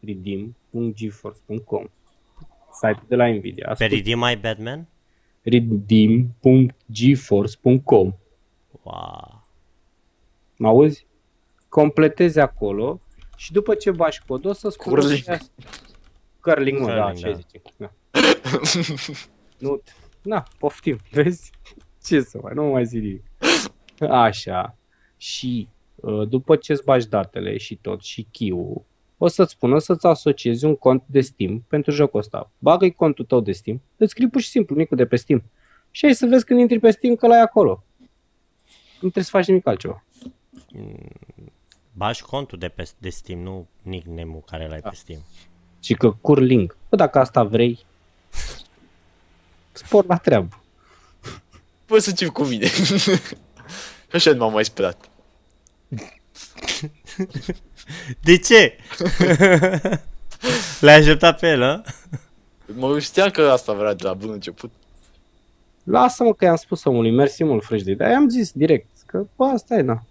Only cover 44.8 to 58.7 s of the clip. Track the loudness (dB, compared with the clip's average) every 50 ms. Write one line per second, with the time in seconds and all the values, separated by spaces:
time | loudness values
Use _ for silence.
44.8 | -14 -16 -16 -16 -20 -20 -20 -20 -20 -20 -20 -20 -20 _ _ _ _ _ _ _
45.8 | -4 -4 -2 0 0 -2 -2 -2 _ 2 2 4 4 4 4 2 2 0 -6 _
46.8 | -4 -2 0 2 2 2 2 2 0 2 _ 0 0 2 2 0 0 0 -2 -6
47.8 | _ _ _ _ _ _ _ _ _ _ -10 -10 -10 -10 -12 -16 -20 _ _ _
48.8 | _ _ _ _ _ _ _ _ _ _ _ _ _ _ _ _ _ _ _ -20
49.8 | -8 2 2 2 4 4 0 0 2 2 2 2 0 -4 -12 -20 _ _ _ _
50.8 | _ _ _ _ _ _ _ _ _ -20 -20 -20 _ _ _ -20 _ _ _ _
51.8 | _ _ 2 2 2 2 -2 -4 -4 -6 -4 -4 -4 -4 -2 -2 -2 -2 0 0
52.8 | 0 0 0 0 2 2 0 0 -2 -6 -18 -20 _ _ _ -20 -20 -20 -20 -18
53.8 | -18 -20 -20 -20 _ _ -2 0 2 2 2 2 0 0 0 0 -2 -2 _ -4
54.8 | -4 -4 -4 _ -20 _ _ _ _ _ _ _ _ _ _ _ _ _ _ _
55.8 | _ _ -16 -16 -16 -18 _ _ _ _ _ -20 -20 -20 _ -14 -10 -8 -8 -8
56.8 | -10 -12 _ _ _ -20 -10 -10 -10 -10 -10 -12 -10 -10 -12 -12 -14 _ -20 -20
57.8 | -20 -18 -18 -16 -14 -14 -14 -4 4 4 4 6 6 6 6 6 6 6